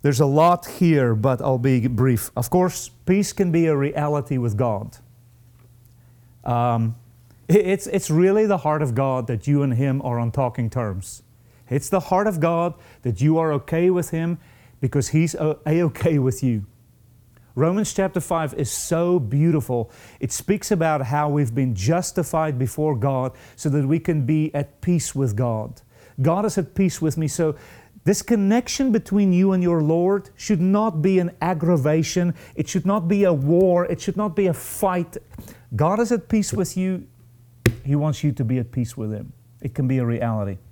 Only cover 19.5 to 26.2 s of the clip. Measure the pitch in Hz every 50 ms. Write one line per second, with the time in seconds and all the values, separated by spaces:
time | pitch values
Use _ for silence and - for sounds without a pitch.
19.5 | 160 151 117 - 127 120 113 - - - - - - - - 117 - - - -
20.5 | 202 208 - - 214 170 165 160 156 143 135 110 135 147 151 147 143 147 143 117
21.5 | 113 131 131 127 113 92 95 120 165 180 180 - - 190 160 - - 160 160 156
22.5 | 143 123 131 113 - - 151 156 147 113 107 139 135 127 131 127 - - - -
23.5 | - - - 156 135 147 135 135 156 160 - - 165 151 135 117 156 156 151 156
24.5 | - 147 139 - _ _ - 180 175 165 - - - 135 139 120 101 110 131 120
25.5 | 113 107 107 117 - - _ _ _ - - - _ -